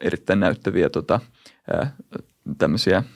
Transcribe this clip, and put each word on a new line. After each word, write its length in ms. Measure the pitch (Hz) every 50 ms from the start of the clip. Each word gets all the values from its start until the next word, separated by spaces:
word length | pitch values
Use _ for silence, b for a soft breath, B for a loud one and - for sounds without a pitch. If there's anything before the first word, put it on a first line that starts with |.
erittäin 380 | - 87 78 - - - 95 101
näyttäviä 500 | 95 82 - - - 98 95 92 82 73
tota, 300 | - - 78 - 90 - - - b b b b b b b - -
ää, 220 | - - 139 - - - _ - - - _ _ _ _ - 71 -
tämmösiä 460 | - 76 78 - - 95 92 98 135 B B